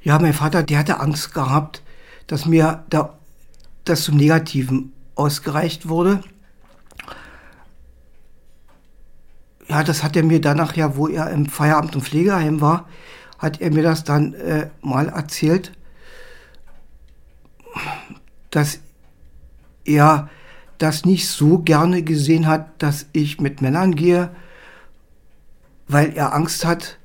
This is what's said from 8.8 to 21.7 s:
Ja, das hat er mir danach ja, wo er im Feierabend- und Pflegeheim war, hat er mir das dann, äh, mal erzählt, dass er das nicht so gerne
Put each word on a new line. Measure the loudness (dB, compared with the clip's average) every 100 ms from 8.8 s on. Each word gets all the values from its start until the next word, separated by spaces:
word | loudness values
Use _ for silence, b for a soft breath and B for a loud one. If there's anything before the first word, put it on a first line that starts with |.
| _ -20 -20 -20 -20 -20 -20 _ -4
Ja, | -2
das | 0 -2
hat | 0 2
er |
mir | 4 4
danach | 2 0 -2 -2
ja, | -2 -2
wo | -4
er | -2 -4
im | -2 -4
Feierabend- | 0 2 2 0 -6
und |
Pflegeheim | -4 0 0 2 0 0
war, | 2 0 -4 B B B B B
hat | -8 -4
er | -2
mir | 2
das | 2 0 0
dann, | 0 0 -4
äh, | -4 -4 -4 -10
mal | -4 -2 -2
erzählt, | -4 -8 -2 0 0 -2 -18 b b b b b b b b b -20 -20 -20 -20 -20 -20 -20 -20 -20 -18 -12 B B B B -20 -20 -6
dass | -2 -2 -4 -16 _ -20 _ -20 -20 -20 -20 -20 -18 0
er | 4 6 4 0 B B B B -4
das | -2 0 2
nicht | 2 0
so | 2 4 4
gerne | 4